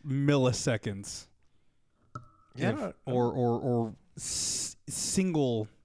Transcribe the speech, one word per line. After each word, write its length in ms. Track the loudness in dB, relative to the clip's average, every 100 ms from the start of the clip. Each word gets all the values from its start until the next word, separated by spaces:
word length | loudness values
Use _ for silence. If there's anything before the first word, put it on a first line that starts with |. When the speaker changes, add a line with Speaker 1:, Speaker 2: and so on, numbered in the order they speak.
| -4
Speaker 1:
milliseconds. 1200 | 2 4 6 4 2 0 -2 -2 -8 -10 -14 -16 _ _ _ _ _ _ _ _ -18 -18 _ _
Speaker 2:
Yeah, 160 | -2 0
Speaker 1:
If, 60 | 0
Speaker 2:
I 40 |
don't 140 | -4 -8 -2
Speaker 1:
or, 260 | 2 2
or, 260 | 2 2 2
or 340 | 2 0 0 -6 _ -12
s-, 600 | -8 -4 -4 -4 -6 -10 -10
single 800 | -6 -2 0 2 2 2 0 -4 -10